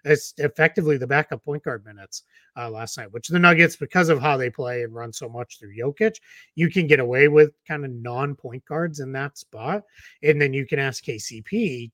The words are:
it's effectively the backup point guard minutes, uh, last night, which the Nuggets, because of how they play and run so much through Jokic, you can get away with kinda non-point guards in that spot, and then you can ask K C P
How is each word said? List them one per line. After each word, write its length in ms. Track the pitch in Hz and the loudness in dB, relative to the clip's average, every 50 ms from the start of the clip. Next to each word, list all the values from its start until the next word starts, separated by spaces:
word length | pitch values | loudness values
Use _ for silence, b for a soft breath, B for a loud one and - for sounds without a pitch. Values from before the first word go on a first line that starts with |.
| b | b
it's 300 | 147 151 147 - - - - | 2 2 2 0 -6 -6 -4
effectively 580 | 147 135 - - 156 160 - 208 160 151 147 | -4 -2 2 2 2 2 2 2 2 2 2
the 100 | 127 127 | 0 0
backup 380 | 123 139 147 151 - 139 117 - | 0 0 0 0 -2 -6 -12 -8
point 180 | 147 143 147 | -8 -8 -8
guard 220 | - 147 123 104 101 | -6 -8 -8 -8 -12
minutes, 400 | 107 104 101 98 - - - _ b b b b b b | -18 -20 -20 -20 -18 -18 -20 _ b b b b b b
uh, 120 | 123 120 117 | -12 -10 -10
last 300 | 110 110 113 - - 127 | -10 -10 -10 -10 -12 -14
night, 140 | 113 98 | -14 -12
which 160 | 104 113 - - | -12 -12 -6 -2
the 100 | 170 175 | 2 4
Nuggets, 380 | 175 175 170 160 170 165 - | 6 6 6 6 4 2 2
because 320 | - 143 - - 180 175 165 | -4 -8 -2 0 0 2 2
of 120 | 156 131 | 2 2
how 160 | 131 151 139 | 2 0 0
they 140 | 131 127 120 | 0 -2 -4
play 320 | - - 127 123 123 123 | -6 -8 -8 -6 -6 -6
and 120 | 120 113 113 | -8 -8 -10
run 180 | 117 117 117 | -12 -14 -14
so 160 | 110 - 127 117 | -14 -14 -14 -12
much 300 | 117 120 120 - - - | -12 -12 -12 -12 -14 -20
through 160 | 110 101 101 | -20 -16 -10
Jokic, 420 | 113 120 143 143 - 220 220 220 - B B B B B B B | -6 -6 -4 -2 0 -2 -2 -2 -4 B B B B B B B
you 140 | 160 170 160 | 0 0 0
can 180 | - 190 160 | 2 2 4
get 140 | 143 151 131 | 6 4 4
away 280 | 123 120 123 135 143 147 | 4 2 4 6 6 8
with 240 | 147 151 151 147 _ _ _ | 8 8 6 6 _ _ _
kinda 220 | - 156 147 143 131 | -10 -8 -8 -8 -8
non-point 760 | 123 120 113 123 120 131 143 143 139 - - 120 117 131 _ | -10 -10 -10 -8 -6 -4 -4 -6 -6 -10 -12 -14 -14 -14 _
guards 340 | - 147 160 170 170 151 147 | -6 -4 -4 -4 -4 -6 -8
in 100 | 135 131 | -10 -8
that 260 | 135 135 139 143 - - | -8 -8 -8 -10 -12 -16
spot, 460 | - _ - 110 113 147 190 208 202 B B B B B B B | -20 _ -14 -10 -6 -6 -6 -6 -8 B B B B B B B
and 180 | 147 151 151 147 | 2 2 4 4
then 120 | 143 135 | 2 0
you 140 | 131 139 131 | 0 -4 -4
can 120 | - 156 143 | -4 -4 -2
ask 240 | 139 135 120 - | -2 -4 -6 -8
K 160 | - 147 117 107 | -10 -10 -10 -10
C 220 | - - 120 110 | -10 -14 -14 -14
P 500 | 107 - 196 233 226 165 127 120 117 113 | -12 -6 -4 -2 -2 -2 -4 -6 -10 -12